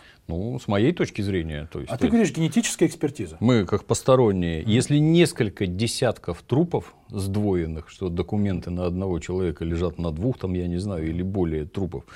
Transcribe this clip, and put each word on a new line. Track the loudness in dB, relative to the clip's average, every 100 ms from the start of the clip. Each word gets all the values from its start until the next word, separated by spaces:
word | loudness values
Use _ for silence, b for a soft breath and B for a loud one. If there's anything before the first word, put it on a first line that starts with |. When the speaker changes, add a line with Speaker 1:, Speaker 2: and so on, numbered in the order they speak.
| B B -8
Speaker 1:
Ну, | -6 -4 -6
с | 0
моей | 2 4
точки | 2 -2 -2
зрения, | -2 -2 -2 -6 -8
то | -10
есть, | -8
Speaker 2:
А |
Speaker 1:
то | -2
Speaker 2:
ты | 2
Speaker 1:
есть |
Speaker 2:
говоришь, | 4 2 0
генетическая | 0 0 -2 2 0
экспертиза. | 2 -4 -4 -8 0
Speaker 1:
мы, | 4 4 4
как | 0 0
посторонние, | 0 4 6 6 4 0 -2
Speaker 2:
Мгм. | 2
Speaker 1:
если | 2 4 4
несколько | 6 6 4 2 -4 -2 -4
десятков | -2 -2 0 0 0 -6 -10
трупов | -2 0 2 -2 -6 -16 -12
сдвоенных, | -8 -2 0 0 0 -2 -6 -12
что | -8 -4
документы | -4 -2 0 0 -2 -4
на | -4 -2
одного | -2 -2 -2
человека | -2 -2 -2 -2
лежат | -4 -2 -2 -2
на | -4
двух, | -2 -4 -2
там, | -4 -4
я | -4
не | -4
знаю, | -4 -4 -4
или | -4
более | -4 -2 -2 -2
трупов, | -4 -6 -6 -6 -14